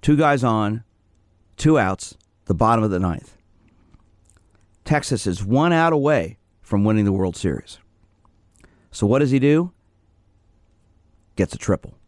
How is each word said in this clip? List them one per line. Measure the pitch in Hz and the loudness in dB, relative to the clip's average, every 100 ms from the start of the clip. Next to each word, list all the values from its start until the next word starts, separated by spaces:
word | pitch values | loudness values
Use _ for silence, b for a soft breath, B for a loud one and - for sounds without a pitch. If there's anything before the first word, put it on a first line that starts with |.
Two | - 147 | 2 2
guys | 151 143 | 2 2
on, | 120 110 104 107 - _ _ _ _ _ _ - | 0 0 -2 -4 -10 _ _ _ _ _ _ -2
two | 156 156 | 2 2
outs, | 95 95 - - _ _ - | 2 -4 -10 -20 _ _ -6
the | |
bottom | 90 110 113 | 0 2 2
of | 107 | 0
the | 90 | -2
ninth. | 92 82 - - _ _ _ _ _ _ _ _ _ _ _ _ _ _ | -2 -4 -12 -20 _ _ _ _ _ _ _ _ _ _ _ _ _ _
Texas | - 151 - 117 101 | -2 -2 -2 -4 -4
is | 90 | -6
one | 98 127 165 | -2 0 2
out | 165 165 | 2 2
away | 156 143 143 82 - _ _ | 0 0 0 -2 -12 _ _
from | - 101 | -4 0
winning | 104 110 101 | 2 2 0
the | |
World | 98 95 82 | 0 -2 -4
Series. | 92 60 - - _ _ _ _ _ _ _ _ b b b | -4 -4 -10 -20 _ _ _ _ _ _ _ _ b b b
So | - 101 | -4 0
what | 127 | 2
does | 143 | 2
he | 135 | 2
do? | 139 151 175 _ _ _ _ _ _ _ _ _ _ _ _ _ _ _ _ - | 2 2 0 _ _ _ _ _ _ _ _ _ _ _ _ _ _ _ _ -6
Gets | 92 | -6
a | - | -4
triple. | - 95 - - | -4 -4 -4 -20